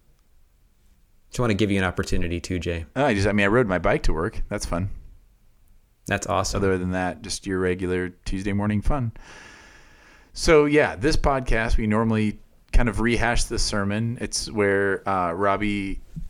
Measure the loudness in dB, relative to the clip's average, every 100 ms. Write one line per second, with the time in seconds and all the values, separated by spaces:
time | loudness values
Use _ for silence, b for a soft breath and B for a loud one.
0 | _ _ _ _ _ _ _ _ _ _
1 | _ _ _ -4 0 2 2 2 0 -2
2 | 0 0 0 -2 -4 -4 -4 -6 -6 -2
3 | 0 2 2 4 4 4 2 2 2 2
4 | 2 0 -2 -4 -4 -4 -4 -4 -4 -8
5 | -16 -20 _ _ _ _ _ -20 _ _
6 | -6 -4 -2 -2 -2 -2 0 0 -2 -2
7 | -4 -6 -10 -8 -4 -2 0 -2 -2 -2
8 | -4 -8 -6 -6 -2 -2 0 0 0 0
9 | -2 -8 B B B B B B B B
10 | B B B -4 4 6 6 4 2 0
11 | 0 2 2 0 0 0 2 2 2 2
12 | 2 0 0 -4 -14 _ _ 2 4 2
13 | 0 2 2 0 0 -2 -2 -2 -2 -2
14 | -4 -6 -6 -8 -6 0 2 2 0 -2
15 | -2 -2 -2 0 0 0 0 -2 -4 -8
16 | -10 -12 -12